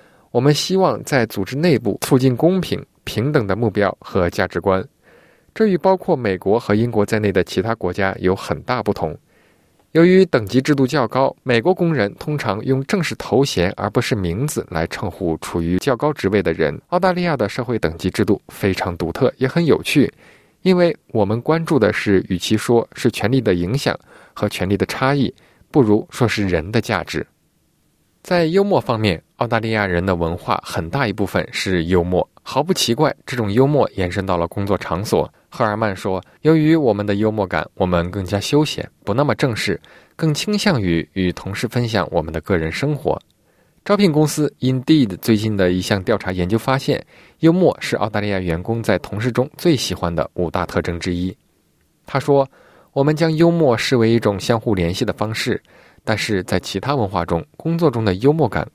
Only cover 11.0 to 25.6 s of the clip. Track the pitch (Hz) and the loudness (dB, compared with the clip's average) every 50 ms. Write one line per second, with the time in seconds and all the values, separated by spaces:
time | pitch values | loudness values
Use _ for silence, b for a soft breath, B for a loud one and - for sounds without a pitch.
11 | 120 107 - 131 135 135 - - - 131 120 113 110 175 185 185 180 170 160 127 | -2 0 0 0 0 0 -2 -4 -2 0 0 2 2 2 2 2 0 0 0 0
12 | 101 104 - - - 151 151 143 - 113 98 107 120 127 135 135 135 - - 190 | -2 -2 -4 -8 -6 -6 -6 -4 -2 -4 -4 -2 0 0 0 0 0 -2 -2 -2
13 | 156 - 107 - - - - 127 143 - - 92 85 95 - - 98 104 - 131 | -2 -4 -6 -8 -2 0 2 2 2 2 0 0 0 0 -2 -4 -6 -2 -2 -2
14 | - - 131 104 92 85 82 107 139 151 - 117 - - 87 80 85 - - - | -2 0 -2 -2 -2 -2 -2 -2 -4 -4 -4 -6 -6 -4 -4 -4 -4 -4 -4 -6
15 | - 92 - - 95 82 80 78 - - - 87 82 82 90 92 - 139 123 110 | -8 -8 -6 -4 -4 -2 -2 -4 -6 -6 -4 -2 0 0 0 0 0 -2 0 0
16 | 147 151 147 - - 95 104 101 - 87 82 92 80 71 76 - - _ 170 180 | 0 -2 -2 -2 0 0 2 2 2 0 0 0 0 -2 -2 -6 -6 _ -2 0
17 | 180 185 175 180 175 175 151 120 107 101 - - 123 127 120 107 - 80 80 - | 2 0 0 0 -2 -2 0 -2 -2 -2 -4 -6 -4 -4 -2 -2 -2 -4 -4 -4
18 | - 92 - - 101 110 98 - - - - - - 98 92 - - 92 87 - | -4 -2 0 0 2 2 0 0 -2 -8 -6 -2 -2 -2 0 -2 -4 -6 -4 -4
19 | 87 82 - - 131 120 - - 123 131 - 170 170 147 101 - - - - 151 | -6 -6 -2 0 0 0 0 0 -2 -2 0 0 2 2 2 2 0 0 2 2
20 | 110 - b b b b b b b b b b - 185 185 180 175 170 - - | 2 2 b b b b b b b b b b 0 2 4 4 2 2 0 -4
21 | _ - - 113 101 98 110 120 117 - 160 165 165 - 165 127 107 98 - - | _ -4 0 0 0 0 0 -2 0 0 0 0 0 2 2 4 4 2 2 0
22 | - 107 98 92 - - 92 87 - - 110 104 - - 120 117 - - - - | 0 2 2 2 2 0 -4 -4 0 0 -2 0 2 2 2 2 2 0 -4 -2
23 | - 117 - - - 107 131 131 107 110 90 87 87 90 123 143 - 107 - B | -2 -2 0 0 0 0 0 0 2 2 0 0 0 -2 -2 -2 -2 -2 -4 B
24 | B B B B B B B - 104 104 - - 92 92 101 95 98 - - - | B B B B B B B -4 -4 -4 -2 -4 -2 -2 0 0 0 -2 -2 -2
25 | 131 131 143 143 120 82 b b b b b b | 0 0 2 2 0 -2 b b b b b b